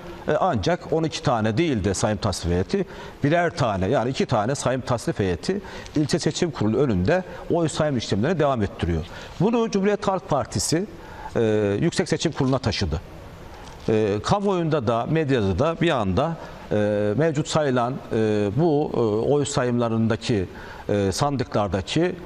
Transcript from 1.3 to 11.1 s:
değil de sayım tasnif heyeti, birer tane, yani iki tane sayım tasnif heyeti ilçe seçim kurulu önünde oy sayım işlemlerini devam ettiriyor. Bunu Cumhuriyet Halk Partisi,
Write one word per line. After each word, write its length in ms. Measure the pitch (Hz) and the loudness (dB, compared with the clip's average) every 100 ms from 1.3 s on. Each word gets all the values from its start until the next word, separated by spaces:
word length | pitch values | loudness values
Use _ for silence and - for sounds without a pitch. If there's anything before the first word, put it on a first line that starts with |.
| 117 110 110 | 2 2 2
değil 260 | 170 117 | 2 2
de 100 | 95 | 0
sayım 240 | 92 107 107 | 0 0 0
tasnif 360 | 101 - 85 | -2 -2 0
heyeti, 320 | 87 - 202 - - - - | 0 2 -2 -2 -8 -16 -2
birer 340 | 143 170 170 - | 2 2 2 2
tane, 320 | 120 98 95 | 0 2 2
yani 200 | 131 117 | 2 0
iki 160 | 135 196 | 0 0
tane 300 | 113 104 139 | 2 0 0
sayım 260 | 127 131 | 0 -2
tasnif 380 | - 120 - 160 | -2 -2 -2 0
heyeti 420 | 98 85 - 196 - - - 151 | 0 0 -2 -4 -6 -14 -6 -2
ilçe 240 | 151 170 | 0 0
seçim 320 | 160 - 175 | 0 0 -2
kurulu 260 | - 107 110 | 0 0 2
önünde 460 | 143 92 98 185 180 - - | 2 2 2 2 -2 -10 -2
oy 180 | 170 160 | 0 0
sayım 280 | - 151 123 | 0 0 0
işlemlerini 420 | - 98 135 165 | -2 0 0 2
devam 220 | 147 123 | 2 2
ettiriyor. 420 | 98 - 85 80 78 - - - | -2 -2 -2 -2 -4 -12 -10 0
Bunu 320 | 196 233 226 | 2 2 2
Cumhuriyet 360 | 196 196 202 - | 2 2 0 0
Halk 220 | 185 - | -2 0
Partisi, 560 | 139 113 104 - 160 214 - - | -2 0 -2 0 0 -2 -10 -16